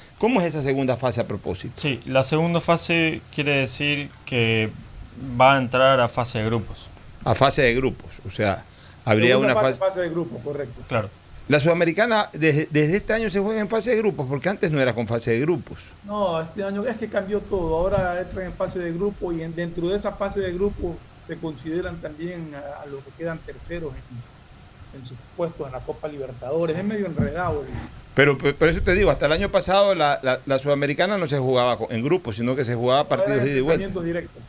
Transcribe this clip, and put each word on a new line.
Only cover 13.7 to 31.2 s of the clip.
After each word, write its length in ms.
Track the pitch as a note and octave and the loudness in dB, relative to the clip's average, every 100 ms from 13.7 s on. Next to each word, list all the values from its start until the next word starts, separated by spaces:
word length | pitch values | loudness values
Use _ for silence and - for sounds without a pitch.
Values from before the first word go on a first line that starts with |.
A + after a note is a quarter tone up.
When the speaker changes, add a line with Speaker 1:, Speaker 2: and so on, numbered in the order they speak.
| A3+ G#3 | 0 2
Speaker 1:
de 80 | A3 | 2
grupos, 280 | G#3+ D3 C3 | 2 0 -2
porque 220 | C#3 F3 | -2 -2
antes 220 | G3+ F#3+ | 0 0
no 100 | D3+ | 2
era 140 | B2+ | 2
con 120 | A2 A2 | 2 -2
fase 260 | A#2 A#2 | -2 0
de 80 | A2+ | 2
grupos. 480 | D3+ E3+ - - - - | 2 0 -2 -14 -16 -18
Speaker 3:
No, 360 | G#3 G#3 G3 D#3+ | -8 -2 0 -2
este 240 | E3 G#3 | -4 -6
año 220 | G3 G3+ A3+ | -4 -2 -4
es 100 | A3+ | -4
que 120 | G#3+ | -4
cambió 320 | G#3 F#3+ G3+ | -4 -2 -4
todo. 360 | G3 G3 E3 D#3+ | -2 -2 0 0
Ahora 440 | F#3 G3 F3+ F3+ | 2 2 0 -2
entran 260 | F3+ G3 F#3 | -6 -8 -8
en 80 | |
fase 240 | E3+ F#3 F#3 | -4 -4 -4
de 140 | E3+ | -4
grupo 400 | E3 G3+ G3+ F3+ | -2 -4 -4 -6
y 100 | E3+ | -4
en, 120 | E3 | -6
dentro 340 | E3 E3+ E3+ E3+ | -6 -6 -2 -2
de 80 | G3+ | 0
esa 160 | G3+ | -2
fase 280 | - G3 G3+ | -4 -4 -2
de 120 | F#3+ | -4
grupo 440 | F3 G3+ G3+ F3 E3+ - - - | -2 -2 -2 -6 -8 -14 -20 -14
se 100 | D#3+ | -8
consideran 600 | E3 D3 D#3+ E3 F3+ E3+ | -8 -8 -6 -4 -4 -8
también 540 | D3+ D3+ E3+ F3+ D#3+ | -12 -10 -10 -8 -10
a, 280 | D3 C#3+ D3 | -10 -12 -12
a 40 | D3 | -12
los 160 | C#3 | -14
que 60 | C3+ - | -14 -8
quedan 220 | E3 D#3+ | -6 -6
terceros 540 | - C#3+ - E3+ D#3 | -10 -16 -10 -8 -8
en, 1080 | C3 - A#2+ - - - - - - - C3+ | -10 -14 -16 -16 -20 -20 -20 -20 -20 -20 -16
en 60 | B2 | -16
sus 100 | B2 - - | -18 -18 -6
puestos 300 | E3+ E3 C#3+ | -6 -4 -10
en 60 | |
la 60 | B2+ | -10
Copa 280 | A#2+ D3 D#3 | -10 -8 -8
Libertadores. 680 | D3 C3 B2 B2 D#3 E3+ D#3+ | -8 -10 -10 -4 -2 0 -2
Es 80 | |
medio 220 | G3+ G#3+ F#3+ | -2 -4 -4
enredado 540 | D#3+ D3 D#3 F3+ D3+ | -2 -2 -2 -4 -4
el 80 | C3 A2+ - - - | -6 -10 -12 -16 -8
Speaker 1:
Pero, 220 | - C#3+ C3+ | 2 4 4
pe-, 180 | C#3 | 0
pero 160 | C#3 E3 | 2 2
eso 120 | D#3+ | 4
te 120 | - | 2
digo, 160 | F#3 F#3+ | 4 4
hasta 160 | C3+ D3+ | 4 2
el 60 | |
año 160 | D#3+ G3 | 2 2
pasado 460 | G3 F3 F#3+ G3+ | 0 4 4 4
la, 240 | F#3 D3 C#3 | 4 2 2
la, 180 | C3 B2+ - | 0 0 0
la 120 | C3+ | 0
Sudamericana 600 | C#3 C#3 C#3+ D3 F3 | 2 2 2 2 2
no 100 | G#3 | 2